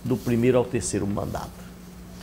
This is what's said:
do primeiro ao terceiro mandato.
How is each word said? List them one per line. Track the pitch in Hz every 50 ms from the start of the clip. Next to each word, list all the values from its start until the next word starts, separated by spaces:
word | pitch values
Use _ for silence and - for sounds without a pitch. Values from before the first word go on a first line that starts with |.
| -
do | 120 127
primeiro | 104 - 123 120 113 120 127 120 123
ao | 120
terceiro | - - 117 - - - 101 98
mandato. | 101 101 - 98 - - - - - - - - - - - - - - - - - - -